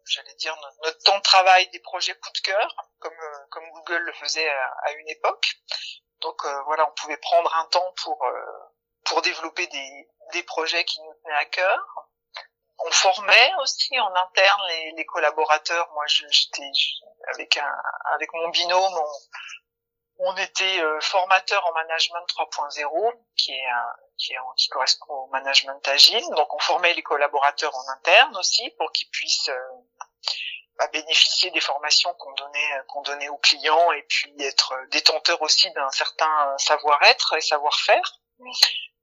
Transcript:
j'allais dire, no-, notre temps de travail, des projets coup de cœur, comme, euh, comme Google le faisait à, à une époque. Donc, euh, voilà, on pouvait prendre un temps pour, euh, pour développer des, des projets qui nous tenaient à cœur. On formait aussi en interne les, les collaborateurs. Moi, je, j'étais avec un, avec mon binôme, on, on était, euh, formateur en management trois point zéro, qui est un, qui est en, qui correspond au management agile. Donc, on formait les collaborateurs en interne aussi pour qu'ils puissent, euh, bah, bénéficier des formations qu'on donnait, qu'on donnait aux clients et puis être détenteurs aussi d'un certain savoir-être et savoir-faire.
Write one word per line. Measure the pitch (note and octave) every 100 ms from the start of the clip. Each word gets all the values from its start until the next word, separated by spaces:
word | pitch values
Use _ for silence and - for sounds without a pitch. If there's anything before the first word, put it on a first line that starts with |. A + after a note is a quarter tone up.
| -
j'allais | - -
dire, | - D#3+ D#3
no-, | C#3 -
notre | D#3+ -
temps | - G3
de |
travail, | - F#3+ F#3 F#3 F#3
des | F3
projets | - F3+ F#3
coup | F#3+ -
de | -
cœur, | G3+ G3 D#4+ - - _
comme, | D#3+
euh, | E3 D#3 C#3+ C#3
comme | E3 E3
Google | D#3+ D#3+ E3+
le | E3
faisait | D3+ D3 D#3+ D#3
à, | C#3 B2+ -
à | D3
une | D3+ D#3
époque. | D#3 A3+ G#4 - - - - - - _ -
Donc, | D#3+ -
euh, | D3+ C#3
voilà, | C#3 D#3 D3+
on | -
pouvait | D#3 D3
prendre | - E3+ E3 E3
un | D#3+
temps | F3+ F#3 -
pour, | E3 D3+
euh, | B2+ A#2+ G#2+ G2+ F#2+ _ _ _
pour | - -
développer | F3+ E3+ E3 - F3
des, | C#3+ C3+ C#3 - _ -
des | F3
projets | - E3 D#3+ E3+
qui | E3+ D#3
nous | D#3 D3+
tenaient | E3 D3
à | D3+
cœur. | - C#4 F#4 G4 - - _ _ - - _ _ -
On | E3
formait | - G3 F#3+ G3 G#3 C4+ F#4
aussi | - - - C4
en | G3+
interne | F3+ F#3 G3+ G3 G3+ F#3
les, | E3 D#3+ D#3+
les | D#3
collaborateurs. | F3 D3+ D#3 D#3 D#3 - E3+ E3+
Moi, | D3+ D3
je, | - D3
j'étais | D3+ - C#3+ C#3 C#3 - - - _ -
avec | C3 - D#3+
un, | C#3+ C#3 - - D3
avec | D3 D#3
mon | E3 E3+
binôme, | E3+ F3 F#3 F#3+ E3+ D3+ C#3+ _ - - - _ _ _ _ _ F#3
on, | F#3
on | F#3
était, | F#3 - F#3+ F#3
euh, | D#3 D#3
formateur | - G3 F3+ F#3+ - G3+ F3
en |
management | D#3+ D#3+ E3 E3 E3+ F3
trois | - D#3+
point | - D3
zéro, | D3 C#3+ E3 A3+ A#3+ _ -
qui | -
est | C3 C3
un, | A#2+ A#2+ - _ -
qui | -
est | C3
en, | C3 C3
qui | -
correspond | C3+ C3 - -
au | C#3 C3
management | C3+ C#3 C3+ C3+ C#3 C#3
agile. | C#3+ D#3+ G#3+ E4 E3
Donc, | D3
on | D3+
formait | - E3 F3
les | E3
collaborateurs | - D3 C#3+ C#3+ C#3+ - D3+
en | C3 C3
interne | C3 E3 G3+ C#4+ G3
aussi | - - C4 -
pour | -
qu'ils | - -
puissent, | - D#4+ - -
euh, | C3 C4 B3+ _ - - _ - - - - _ -
bah, | -
bénéficier | D#3 D#3 E3+ - - F#3
des | D#3+
formations | - C#3+ D3+ - F3+
qu'on | - C#3+
donnait, | C#3 C#3+ C#3+ D3 C#3 -
qu'on | C#3+
donnait | C#3 C#3+ C#3+
aux | C#3+
clients | - D3 D3+ D#3 E3+
et | D3
puis | - - C#3+ C#3+
être | C#3 - - C3 C3+
détenteurs | D3+ - D#3 - E3+
aussi | D#3 - F#3+
d'un | D#3 C3+
certain | - D3+ - D#3 D3+ C#3 C#3
savoir-être | - D3+ D3 D3 G3+ C4 -
et | D#3+
savoir-faire. | - D3+ D3 - - C#4 F4+ - _ _ - - - - - _